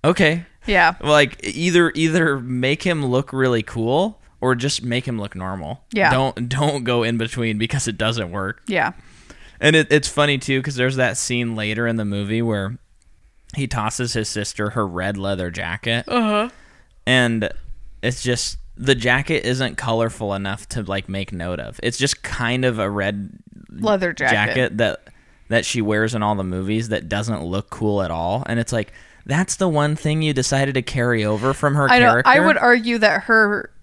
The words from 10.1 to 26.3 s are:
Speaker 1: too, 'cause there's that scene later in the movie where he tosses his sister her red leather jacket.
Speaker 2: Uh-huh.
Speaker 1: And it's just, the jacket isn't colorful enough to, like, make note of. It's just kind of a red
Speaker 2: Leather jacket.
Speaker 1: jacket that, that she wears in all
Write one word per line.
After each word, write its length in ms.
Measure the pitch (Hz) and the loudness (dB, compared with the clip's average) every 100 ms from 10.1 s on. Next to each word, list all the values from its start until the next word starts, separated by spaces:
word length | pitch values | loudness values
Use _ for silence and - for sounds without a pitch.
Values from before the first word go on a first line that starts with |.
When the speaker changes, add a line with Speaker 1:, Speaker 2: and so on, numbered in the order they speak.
| - 147 139 | 0 2 0
Speaker 1:
too, 200 | 135 131 | 0 -2
'cause 120 | 139 | -2
there's 200 | 131 127 | -2 -2
that 220 | 131 123 - | 0 -2 -2
scene 380 | - 120 120 | -2 -2 -2
later 300 | 110 107 110 117 | -2 -2 0 0
in 100 | 113 | 0
the 80 | |
movie 360 | 104 101 101 113 | -2 -2 -2 0
where 360 | 117 104 98 123 _ _ _ - _ _ _ | 0 -2 -4 -8 _ _ _ -20 _ _ _
he 120 | - 131 | -6 -4
tosses 460 | 120 107 - 120 | -2 -4 -2 -4
his 140 | 113 107 | -2 -4
sister 420 | 107 101 - 104 | -4 -6 -4 -4
her 160 | 120 101 | -2 -4
red 300 | 87 95 101 | -2 -4 -4
leather 340 | 98 95 87 | -4 -4 -4
jacket. 540 | 85 85 95 117 117 - | -6 -6 -4 -2 -4 -2
Speaker 2:
Uh-huh. 420 | 240 220 208 233 - - - _ - | 0 0 0 -2 -8 -20 -20 _ -8
Speaker 1:
And 440 | - 127 120 113 107 - - - - - | 2 4 4 0 -2 -6 -10 -12 -14 -6
it's 220 | 120 127 | -6 -2
just, 340 | 123 120 - - - | -2 -2 -4 -8 -12
the 200 | - 131 | -4 0
jacket 500 | 127 120 127 143 156 | 2 2 2 2 -2
isn't 320 | 120 127 127 - | -2 -2 -4 -4
colorful 560 | 117 113 113 - 104 | -2 0 0 -2 -4
enough 340 | 98 98 101 - | -4 -4 -8 -8
to, 120 | 120 | -8
like, 240 | 95 98 95 | -4 -6 -4
make 240 | 98 95 | -8 -6
note 280 | 90 87 87 | -6 -6 -6
of. 200 | 57 - | -8 -4
It's 140 | 120 - | -4 0
just 240 | 139 - | -2 -2
kind 420 | - - 117 127 | -6 -4 -2 2
of 140 | 127 110 | 0 0
a 100 | 101 | -2
red 480 | 104 98 101 98 - - - 50 | 0 -2 -4 -8 -14 -20 -20 -18
Speaker 2:
Leather 440 | - 214 202 180 | -4 0 2 0
jacket. 200 | 160 131 | 0 0
Speaker 1:
jacket 440 | 107 110 127 127 104 | 2 2 2 0 0
that, 280 | 110 - - - _ _ - | 0 -2 -12 -20 _ _ -2
that 160 | 117 | 0
she 160 | - 123 | 0 -2
wears 340 | 104 107 110 | 2 2 2
in 80 | 117 | 0
all 100 | 104 | 0